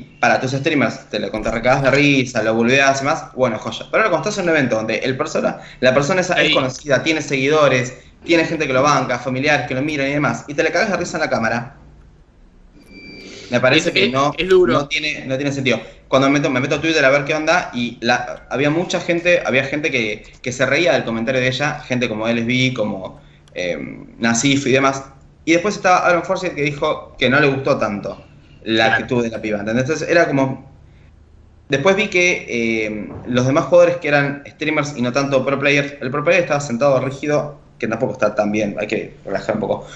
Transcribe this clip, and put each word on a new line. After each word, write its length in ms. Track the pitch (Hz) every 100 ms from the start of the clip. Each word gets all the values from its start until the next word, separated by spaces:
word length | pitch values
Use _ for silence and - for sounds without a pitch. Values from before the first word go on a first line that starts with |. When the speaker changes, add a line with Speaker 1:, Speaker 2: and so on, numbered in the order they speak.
| - -
Speaker 1:
para 200 | 120 110
tus 100 | 131
streamers 580 | 135 151 151 113 - -
te 80 | 107
lo 140 | 101
contrarrecagás 500 | 107 107 113 120 139
de 100 | 139
risa, 520 | 139 143 139 127 117
lo 100 | 107
bulbeás 440 | 113 117 135 139 135
y 80 | 135
demás, 280 | 160 -
bueno, 240 | - 127 107
joya. 280 | 117 113 127
Pero 140 | 170
ahora 60 | 220
cuando 180 | 165 208
estás 140 | 202
en 60 | 175
un 60 | 160
evento 200 | 127 110
donde 220 | 110 110
el 200 | - 131
persona, 420 | 151 156 101 - - -
la 140 | 127
persona 280 | 135 143 185
esa 120 | 175
es 60 | 156 151
Speaker 2:
Ahí. 40 |
Speaker 1:
conocida, 480 | 151 131 - 147 131
tiene 200 | 147 156
seguidores, 760 | 143 139 135 156 143 127 123 - - - -
tiene 180 | 165 160
gente 220 | 160 147
que 60 |
lo 100 | 131
banca, 340 | 143 139 123 120
familiares 480 | 135 127 147 147 -
que 60 |
lo 80 | 131
miran 260 | 147 143 139
y 20 |
demás, 320 | 147 135 117 -
y 60 |
te 80 | 147
le 100 | 160
cagás 200 | 165 214
de 60 | 180
risa 200 | 170 165
en 40 |
la 80 | 151
cámara, 480 | 123 113 117 - - - - - - - _ - - - - - - - - - - -
me 100 | 120
parece 300 | 127 151 170
Speaker 2:
Es, 40 | 185
Speaker 1:
que 100 | 196
Speaker 2:
es, 60 |
Speaker 1:
no, 220 | 135 143 143
Speaker 2:
es 100 | 180
duro. 240 | 185 175
Speaker 1:
no 140 | 156 143
tiene, 380 | 151 151 147 131
no 100 | 135
tiene 160 | 143
sentido. 280 | 139 127 110 - - -
Cuando 220 | 135 139
me 100 | 143
meto, 100 | 151
me 100 | 127
meto 160 | 143 147
a 60 |
Twitter 220 | 165 160
a 60 | 139
ver 160 | 143 143
qué 80 |
onda, 380 | 156 156 175 -
y 240 | 120 120 117
la, 420 | 117 120 - - -
había 200 | 120 147
mucha 300 | 160 180 180
gente, 400 | - 170 170 175 -
había 180 | 123
gente 280 | 135 151 156
que, 320 | 135 110 104 - -
que 100 | 127
se 140 | 123 131
reía 280 | 143 170
del 100 | 131
comentario 380 | 117 113 113 131
de 60 | 127
ella, 320 | 127 147 -
gente 280 | - 123 120
como 200 | 107 110
L 120 | 117
S 80 | 117
B, 260 | 127 131
como, 460 | 123 107 98 95 - - - -
eh, 240 | 82 90 78 64 53 50 -
Nasif 480 | 117 117 143 135 131
y 40 |
demás. 340 | 131 135 139 - - - -
Y 100 | -
después 220 | 170 208 202
estaba 300 | 196 180 -
Aaron 160 | 175
Forsythe 320 | 170 185 175 147
que 60 |
dijo 540 | 147 147 156 143 - -
que 120 | 127
no 100 | 139
le 80 | 147
gustó 300 | 135 135 127
tanto 460 | 113 101 95 104 - - - -
la 220 | - 110 110
Speaker 2:
Claro. 80 |
Speaker 1:
actitud 300 | - 113 123
de 60 | 117
la 100 | 110
piba, 180 | 107 104
¿entendés? 260 | 104 117 131
Entonces 220 | 151 -
era 200 | 170 160
como, 440 | 143 135 120 - - - - - - - - - - -
después 280 | - 190 196
vi 120 | 208
que, 360 | 180 180 - -
eh, 640 | 117 113 113 107 107 92 - -
los 200 | 123 127
demás 180 | 147 165
jugadores 320 | 175 170 175
que 100 | 151
eran 360 | 143 139 - -
streamers 460 | - 151 156 143 -
y 60 |
no 100 | 123
tanto 320 | 135 139 139 120
pro 140 | 139
players, 360 | 143 143 139 -
el 120 | 123
pro 120 | 143
player 180 | 147 185
estaba 180 | - 147
sentado 380 | 143 117 143 131
rígido, 580 | 127 131 151 147 143 - - -
que 80 | 110
tampoco 260 | 113 127
está 220 | - 104 104
tan 160 | 104
bien, 240 | 107 104 95
hay 60 | 107
que 280 | 107 85 - -
relajar 300 | 95 - 104
un 60 |
poco, 260 | 101 104 -